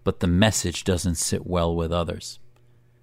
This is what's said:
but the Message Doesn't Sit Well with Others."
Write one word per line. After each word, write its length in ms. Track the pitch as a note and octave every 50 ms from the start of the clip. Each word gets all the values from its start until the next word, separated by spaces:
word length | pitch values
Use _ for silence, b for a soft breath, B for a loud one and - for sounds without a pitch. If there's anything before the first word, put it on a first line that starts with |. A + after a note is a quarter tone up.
| b
but 180 | G2 F#2 -
the 60 | -
Message 560 | F2+ E2+ F2+ A2 A2 G2 - - F#2 E2 - -
Doesn't 320 | - F#2 E2+ - F#2 E2+
Sit 300 | - - - - - -
Well 300 | - F2 F2 E2+ E2+ E2+
with 160 | E2+ E2 D#2+
Others." 480 | E2+ F2 E2+ D#2 F2 - - - - - - - _ _ _ _ _ _ _ _ _ b